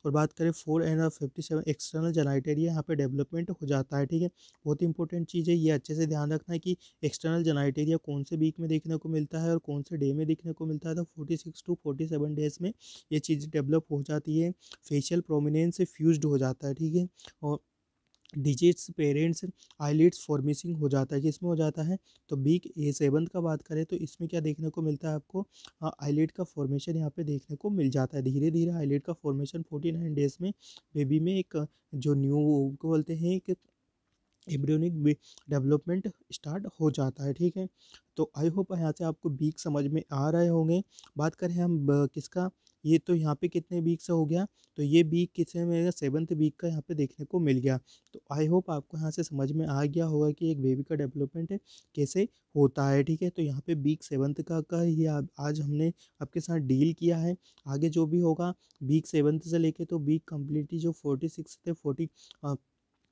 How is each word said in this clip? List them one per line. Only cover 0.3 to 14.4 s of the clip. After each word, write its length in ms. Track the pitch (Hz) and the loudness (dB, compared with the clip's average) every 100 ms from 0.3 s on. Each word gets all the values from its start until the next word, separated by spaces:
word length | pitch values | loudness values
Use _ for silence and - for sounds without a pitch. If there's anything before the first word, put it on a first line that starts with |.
करें 180 | - 165 | 0 -2
four 300 | 160 - 160 | -2 -2 0
and 160 | 165 160 | 0 2
the 100 | 160 | 0
fifty-seven 540 | - 139 - - 156 | -2 -8 -8 -4 -4
external 480 | 156 151 - 160 165 | -2 -4 -6 -4 0
genitalia 460 | 160 139 139 131 151 | 2 2 0 0 0
यहाँ 260 | 165 156 | 0 -2
पे 120 | 143 151 | -2 -2
डेवलपमेंट 540 | 139 135 139 165 175 | 0 -2 -4 -4 -6
हो 180 | 180 143 | -6 0
जाता 300 | 139 127 143 | 0 0 -2
है। 80 | 143 | 0
ठीक 160 | 165 | 0
है, 80 | 175 _ - _ 151 | -2 _ -20 _ -4
बहुत 180 | 147 | 0
इंपॉर्टेंट 440 | 170 160 160 175 165 | 0 0 -4 -4 -4
चीज़ 220 | 175 165 | -2 2
है, 60 | 170 | 4
ये 140 | 156 | 4
अच्छे 240 | 147 - 156 | 2 -2 -2
से 120 | 160 | 0
ध्यान 260 | 151 147 | 0 0
रखना 200 | 156 - | -2 -4
है 60 | 170 | -6
कि 180 | 180 180 - _ | -2 -4 -6 _
एक्सटर्नल 400 | 147 - 160 170 | -4 -2 -2 0
genitalia 560 | 165 143 143 147 151 160 - | 2 2 2 2 0 0 0
कौन 180 | 143 | -6
से 140 | 143 160 | -4 0
वीक 220 | 156 156 | 0 0
में 100 | 165 | -2
देखने 260 | 156 160 160 | -2 -2 -4
को 140 | 160 | -2
मिलता 320 | 156 147 160 | -2 -2 -2
है 100 | 165 | 0
और 60 | 170 | 0
कौन 240 | - 143 | -2 -6
से 160 | 139 165 | -4 -2
डे 160 | 139 | 0
में 140 | 147 156 | 0 0
देखने 260 | 160 165 | -2 -4
को 120 | 156 160 | -6 -6
मिलता 240 | 151 165 | -4 -4
है। 60 | 160 | -4
तो 80 | |
फ़ोर्टी 340 | 170 - 147 165 | -6 -10 -6 -6
सिक्स 260 | 170 - - | -6 -16 -6
to 60 | 175 | -4
फ़ोर्टी 320 | 151 139 160 | -4 -4 -2
सेवन 280 | 156 151 151 | -2 -2 -2
डेज 220 | 151 - | -2 -2
में 120 | 175 - - - _ | -6 -6 -18 -20 _
ये 80 | 151 | -2
चीज़ 300 | - 151 156 | 0 -2 0
डेवलप 360 | 156 135 160 - | -4 2 0 2
हो 120 | 143 | -6
जाती 360 | 139 151 156 | -2 -4 0
है। 120 | 156 | 0